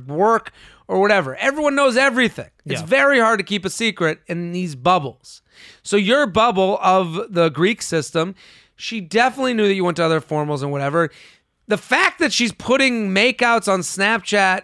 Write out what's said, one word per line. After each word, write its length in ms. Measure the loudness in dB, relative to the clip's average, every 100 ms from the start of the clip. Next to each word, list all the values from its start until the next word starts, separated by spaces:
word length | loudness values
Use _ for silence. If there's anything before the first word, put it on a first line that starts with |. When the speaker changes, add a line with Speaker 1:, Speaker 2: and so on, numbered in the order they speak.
| -8
Speaker 1:
work 460 | 0 2 2 -2 -16 -20 -20 -4
or 140 | 0
whatever, 340 | 2 2 0 -2
everyone 400 | -2 0 0 2
knows 220 | 2 2
everything. 500 | 2 2 0 -2 -14 _ -10
It's 140 | -10
Speaker 2:
Yeah. 80 | 0
Speaker 1:
very 320 | 2 4 4
hard 200 | 2 0
to 40 |
keep 220 | -2 -4 -4
a 40 |
secret 520 | -4 -4 -2 -2 -4 -8
in 280 | -8 -6
these 220 | -6 -6 -4
bubbles. 640 | 0 0 0 -10 -18 -20 _ _ -20 -20
So 140 | -2 0
your 280 | 2 2 2
bubble 520 | 2 2 2 0 2
of 440 | 2 2 2 -4 -4
the 200 | 0 0
Greek 320 | 2 0 0
system, 540 | -4 -4 -2 -4 -4 -6 -20 -20 _ _
she 240 | -12 -10
definitely 520 | -4 0 0 0 -2
knew 140 | 0 2
that 60 |
you 100 | 2
went 140 | 0 0
to 60 | 0
other 160 | 0
formals 400 | -2 -4 -4 -4
and 100 | -4
whatever. 380 | -4 -2 0 -2 -4 -20 _ _ _ -4
The 100 | -4
fact 420 | 0 0 0 0
that 120 | -2
she's 220 | 0 -4
putting 560 | -4 -2 2 2 0 -2
makeouts 540 | 0 0 2 2 2 0
on 140 | -2
Snapchat 800 | -2 -2 0 0 0 0 2 0